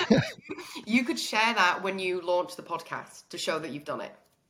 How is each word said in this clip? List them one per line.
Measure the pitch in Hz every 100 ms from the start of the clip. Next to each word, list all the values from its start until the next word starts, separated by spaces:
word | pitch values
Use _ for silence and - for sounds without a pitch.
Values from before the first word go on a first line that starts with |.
| - - - - - - - 294 208
You | 247
could | 247 -
share | - 214 226
that | 214 180 175
when | 190 190
you | 185 180
launch | 170 180 - -
the |
podcast | - 165 - 131 - - -
to | -
show | - 156
that | 151
you've | 143 147
done | 113
it. | - - _ _